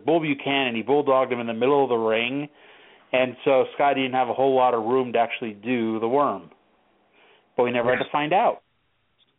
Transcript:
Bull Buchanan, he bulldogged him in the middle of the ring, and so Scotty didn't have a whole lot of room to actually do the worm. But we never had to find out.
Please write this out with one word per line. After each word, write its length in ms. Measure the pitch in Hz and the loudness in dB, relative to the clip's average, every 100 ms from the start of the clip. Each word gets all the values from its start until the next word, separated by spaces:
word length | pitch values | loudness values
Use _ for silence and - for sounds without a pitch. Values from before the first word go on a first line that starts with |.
| 143 | 0
Bull 140 | 165 | 0
Buchanan, 560 | 156 139 - 139 131 117 | 0 -2 -2 -2 -2 -4
he 60 | |
bulldogged 500 | 107 143 135 131 127 | 0 0 2 2 2
him 80 | 120 | -2
in 80 | 117 | -4
the 60 | |
middle 300 | 113 123 143 | -2 2 2
of 60 | 135 | 2
the 60 | 120 | 0
ring, 540 | 110 110 120 135 147 - - - - - _ | 0 0 -2 -4 -8 -12 -20 -20 -20 -20 _
and 240 | 127 127 120 - | -2 0 -2 2
so 180 | 131 120 - | 2 2 0
Scotty 260 | 143 135 | 0 0
didn't 140 | 131 131 | 0 -2
have 120 | 123 | -2
a 60 | |
whole 200 | 110 135 131 | 0 2 2
lot 180 | 127 | 2
of 100 | 120 | 2
room 300 | 110 131 127 | 0 0 0
to 60 | 117 | 0
actually 340 | 113 - 117 | -2 -4 -10
do 460 | 101 107 127 113 110 | -8 -4 -2 -2 -2
the 60 | 113 | 0
worm. 440 | 135 139 98 85 - _ _ _ _ _ _ _ _ _ - | 0 0 -2 -10 -20 _ _ _ _ _ _ _ _ _ -2
But 80 | |
we 80 | 123 | 0
never 240 | 123 117 127 | 0 0 0
had 80 | |
to 60 | 131 | -2
find 220 | 147 147 | -4 0
out. 280 | 175 233 - - _ _ _ _ _ _ | 2 2 -2 -8 _ _ _ _ _ _